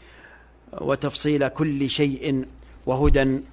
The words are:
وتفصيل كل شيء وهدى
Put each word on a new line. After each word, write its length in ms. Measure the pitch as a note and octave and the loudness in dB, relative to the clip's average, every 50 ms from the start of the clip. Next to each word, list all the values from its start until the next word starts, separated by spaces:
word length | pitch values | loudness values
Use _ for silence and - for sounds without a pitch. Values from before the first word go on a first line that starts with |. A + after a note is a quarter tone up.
| - - - - - - - - - - - _ _ - - - | -20 -20 -20 -20 -20 -20 -20 -20 -20 -20 -20 _ _ -18 -14 -8
وتفصيل 640 | - C#3 C3+ C3+ D3 C3+ - - - D3+ D3+ C#3 C#3 | -4 -4 -4 -4 -4 -6 -6 -4 -2 0 0 0 0
كل 420 | B2+ - - D#3 D#3 C#3 C#3 C#3 B2+ | -2 -2 -2 -2 -2 0 -2 -2 -2
شيء 560 | - - D3 C#3 C3+ - - C#3 C3+ C3 C3 - - - - - - - - | 0 0 0 0 0 -2 -4 -2 -2 -2 -4 -8 -14 -20 -20 -20 -20 -8 -4
وهدى 540 | B2 C3 C3 D3 C#3+ C#3+ C#3 C3+ C3+ C3 C#3+ - - | -4 0 4 6 6 6 6 4 2 0 -2 -6 -10